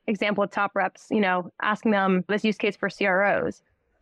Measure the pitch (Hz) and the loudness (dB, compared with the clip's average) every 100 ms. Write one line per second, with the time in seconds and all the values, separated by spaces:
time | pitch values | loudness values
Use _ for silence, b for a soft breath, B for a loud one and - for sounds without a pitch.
0 | - 202 208 202 202 214 202 202 185 - | -6 -2 -2 0 -2 -2 -2 -2 -4 -4
1 | - 214 190 180 175 - 214 208 226 202 | -4 0 2 0 -4 -4 -4 0 0 2
2 | 190 185 - 202 220 196 208 - 196 - | 2 0 0 -2 0 0 -4 -4 -6 -2
3 | 202 185 202 - - - _ _ _ _ | 0 2 2 0 -2 -6 _ _ _ _